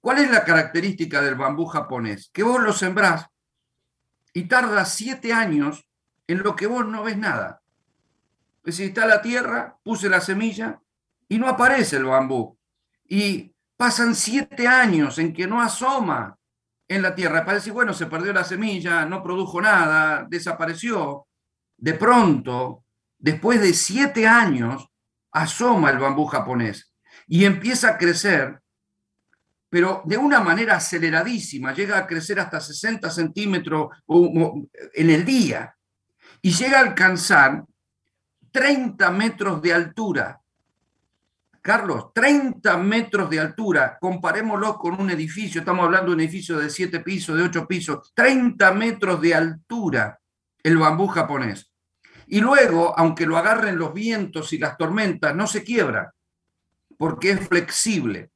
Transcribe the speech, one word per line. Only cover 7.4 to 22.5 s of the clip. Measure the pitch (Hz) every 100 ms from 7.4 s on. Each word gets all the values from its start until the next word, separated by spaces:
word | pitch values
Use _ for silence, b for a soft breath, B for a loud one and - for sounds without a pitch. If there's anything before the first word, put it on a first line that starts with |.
| 95 - _ _ _ _ _ _ _ _ _ _
Es | 170 170
decir, | 196
está | 190 226
la | 214
tierra, | 233 247 240 233 - _
puse | - 220 196
la | 185
semilla | 180 190 226 202 226 - _ _ _ _ _
y | 220
no | 262
aparece | 254 247 269 214 143
el |
bambú. | 131 131 131 127 113 _ _ _ _ _ _
Y | 196 202 190 - _ _ _
pasan | 240 233 233
siete | - - 262 - - 240
años | 254 240 165 143 123
en | 165
que | 165 185
no | 233
asoma | 233 - 262 269 196 127 98 - _ _ _ _ _
en | 196
la | 190
tierra. | 185 175 160
Parece, | 165 202 202
bueno, | 214 233
se | 180 165
perdió | 160 190
la | 190
semilla, | 170 185 220 190 170 170
no | 156 190
produjo | 175 180 175 175
nada, | 214 196 160 156 156 139 -
desapareció. | 170 175 165 165 165 240 208 143 139 _ _ _ _ _ _
De | 127
pronto, | 160 214 247 196 131 127